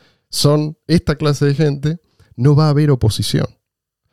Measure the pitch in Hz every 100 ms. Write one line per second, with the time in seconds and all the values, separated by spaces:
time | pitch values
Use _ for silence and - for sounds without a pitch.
0 | _ _ _ - 143 151 151 - - 165
1 | - 151 151 139 143 139 151 139 147 165
2 | _ _ _ - 131 143 156 143 151 135
3 | 113 - 110 - - _ _ _ _ _
4 | _